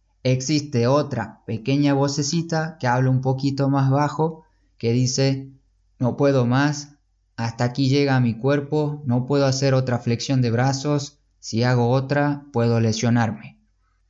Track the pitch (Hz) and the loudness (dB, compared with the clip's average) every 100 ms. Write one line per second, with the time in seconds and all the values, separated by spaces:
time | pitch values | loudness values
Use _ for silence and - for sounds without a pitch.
0 | _ _ 127 131 - 147 147 120 117 147 | _ _ -2 0 0 -2 0 0 2 2
1 | 143 117 101 - - 110 135 143 143 139 | 0 -6 -8 -10 -10 -6 -2 2 2 2
2 | 139 147 143 170 165 160 160 - 123 127 | 0 -2 -2 -2 -2 -4 -4 -4 0 2
3 | 131 131 131 131 139 139 139 139 135 139 | 2 2 0 -2 -2 0 0 2 2 2
4 | 147 147 160 165 - _ _ - 117 123 | 0 -2 -4 -4 -20 _ _ -6 0 0
5 | 127 139 135 135 135 - _ _ _ - | 0 0 0 -2 -6 -20 _ _ _ -4
6 | 123 - 139 135 120 131 147 147 - - | -2 0 2 2 2 2 0 -2 -10 -20
7 | _ _ _ - 117 - 123 135 131 143 | _ _ _ -8 -6 -2 -4 0 2 2
8 | 139 131 120 - 135 147 139 151 147 147 | 2 2 0 0 0 0 -2 -4 -4 -4
9 | 120 123 127 143 139 131 135 131 127 120 | -2 -2 0 0 2 2 2 2 0 -2
10 | 120 117 - 131 120 117 135 135 147 147 | -2 -2 0 0 2 2 0 0 -2 -2
11 | - _ _ _ - 110 123 123 120 135 | -4 _ _ _ -6 -2 2 2 2 0
12 | 135 143 147 143 - 117 117 117 113 107 | 0 0 0 -2 -4 0 2 2 2 0
13 | 120 120 110 104 - - _ _ _ _ | 2 2 0 -4 -14 -20 _ _ _ _